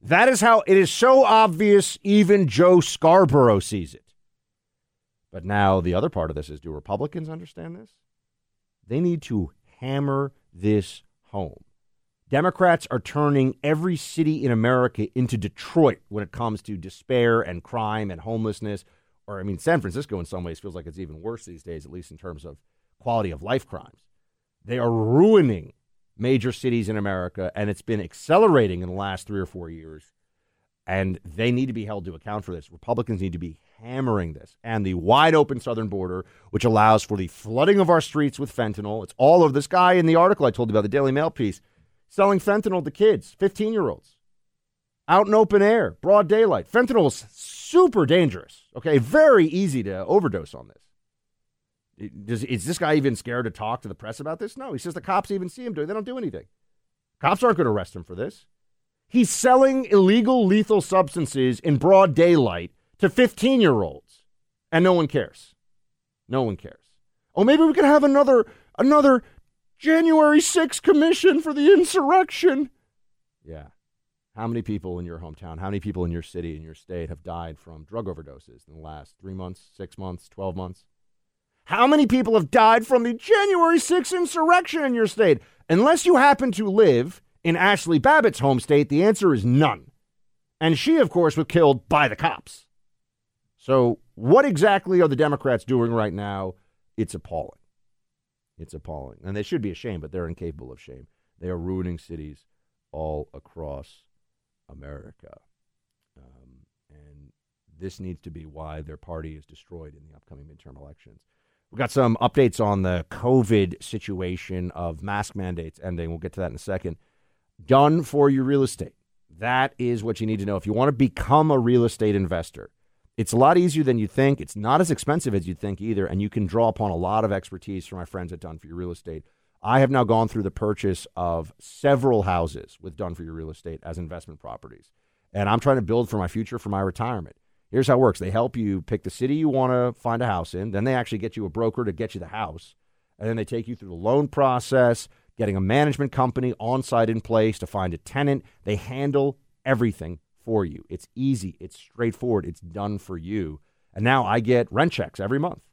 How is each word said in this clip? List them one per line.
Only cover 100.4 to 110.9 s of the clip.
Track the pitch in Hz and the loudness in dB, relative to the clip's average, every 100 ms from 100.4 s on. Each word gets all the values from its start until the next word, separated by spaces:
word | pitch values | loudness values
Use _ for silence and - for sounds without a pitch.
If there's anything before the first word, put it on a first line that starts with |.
| 85 76 64 | -12 -14 -18
of | 64 | -20
shame. | - 64 - _ _ _ | -20 -20 -20 _ _ _
They | 87 | -10
are | 90 | -8
ruining | 87 92 90 85 | -6 -6 -6 -10
cities | _ 82 76 71 _ _ _ _ _ | _ -16 -16 -20 _ _ _ _ _
all | 76 78 76 73 | -12 -10 -10 -12
across | 71 _ - 78 69 69 _ _ _ _ _ _ _ _ | -18 _ -16 -14 -14 -16 _ _ _ _ _ _ _ _
America. | 71 71 73 - _ - - _ _ _ _ _ _ _ _ | -20 -20 -20 -20 _ -20 -20 _ _ _ _ _ _ _ _
Um, | 64 64 64 64 67 _ _ | _ _ _ _ _ _ _
and | 73 73 71 71 _ _ _ _ 76 | _ _ -20 -20 _ _ _ _ _
this | 95 - | -16 -14
needs | 92 85 | -14 -14
to | - | -16
be | 82 78 | -20 -20
why | 76 78 78 | -18 -16 -14
their | 78 76 | -16 -18
party | - 82 80 | -14 -14 -14
is | 78 | -18
destroyed | 73 78 _ 85 78 73 | _ _ _ -20 -20 -20
in | 76 | _
the | |
upcoming | 76 _ - | _ _ -20
midterm | 73 73 73 - | -20 _ -20 -20
elections. | 71 | -20